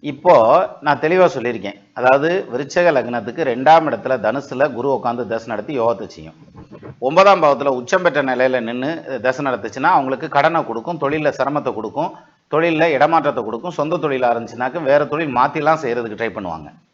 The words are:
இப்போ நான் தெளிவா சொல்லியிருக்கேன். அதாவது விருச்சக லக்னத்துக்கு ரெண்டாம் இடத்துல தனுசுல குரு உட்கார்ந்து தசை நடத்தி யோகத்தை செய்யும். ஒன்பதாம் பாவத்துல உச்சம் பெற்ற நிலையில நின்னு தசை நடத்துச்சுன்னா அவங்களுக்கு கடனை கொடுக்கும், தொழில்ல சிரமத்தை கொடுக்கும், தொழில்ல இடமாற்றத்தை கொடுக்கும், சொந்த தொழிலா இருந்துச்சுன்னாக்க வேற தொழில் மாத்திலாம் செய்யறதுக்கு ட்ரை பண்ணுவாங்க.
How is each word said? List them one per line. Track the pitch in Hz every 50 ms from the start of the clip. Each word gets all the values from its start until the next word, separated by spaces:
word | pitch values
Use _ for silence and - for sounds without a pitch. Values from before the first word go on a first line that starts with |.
| - 147
இப்போ | 139 127 - 180 170 135 113 113 135 170 185 - - - -
நான் | 151 147 127 -
தெளிவா | 156 175 185 185 170 -
சொல்லியிருக்கேன். | 139 113 123 120 110 92 98 98 - _ _ _ -
அதாவது | 120 127 131 139 143 165 175 190 - -
விருச்சக | 113 127 147 143 - 180 175 170 156
லக்னத்துக்கு | 135 117 117 120 120 107 110 113 - 165 139
ரெண்டாம் | 117 120 135 156 160 165 160 147
இடத்துல | 123 110 - 123 131 123 101
தனுசுல | 107 117 139 139 - 139 127 139 151 127
குரு | 110 120 143 135
உட்கார்ந்து | 113 98 123 120 120 123 101
தசை | 113 113 - -
நடத்தி | 113 104 104 - 151 131
யோகத்தை | 113 117 117 - 110 90 -
செய்யும். | - 78 78 80 _ - - _ - - - - - - - - _ - 127
ஒன்பதாம் | 151 175 196 196 - 185 160
பாவத்துல | 147 143 120 139 139 135 127
உச்சம் | 123 123 - 190 180
பெற்ற | 175 143 151 143 135
நிலையில | 127 123 127 131 127 127 113 113
நின்னு | 120 123 127 143 165 160 - - 135 123 104
தசை | 127 127 147 143 139
நடத்துச்சுன்னா | 123 113 107 113 104 131 135 165 180
அவங்களுக்கு | 156 139 131 135 120 151 156 147
கடனை | 143 143 160 165 165 143 -
கொடுக்கும், | 113 113 110 - 175 160 147
தொழில்ல | 139 147 160 151 147 - -
சிரமத்தை | 131 131 147 147 113 127 110 107
கொடுக்கும், | 107 107 98 135 156 190 - - - _ _ _ _ _
தொழில்ல | - 147 165 170 165 156 160 170 151 127
இடமாற்றத்தை | 143 160 165 165 143 143 139 127 113 104
கொடுக்கும், | 110 113 123 180 170 -
சொந்த | 147 151 165 175 139
தொழிலா | 151 135 127 127 120 120
இருந்துச்சுன்னாக்க | 117 117 113 120 113 123 131 123 175 165 135
வேற | 139 147 147 139 143
தொழில் | 151 165 147 127 120
மாத்திலாம் | 127 143 147 160 147 151 160 156 151
செய்யறதுக்கு | 127 117 123 120 117 104 92
ட்ரை | 113 113 87 98
பண்ணுவாங்க. | 101 90 80 80 78 71 - - _ _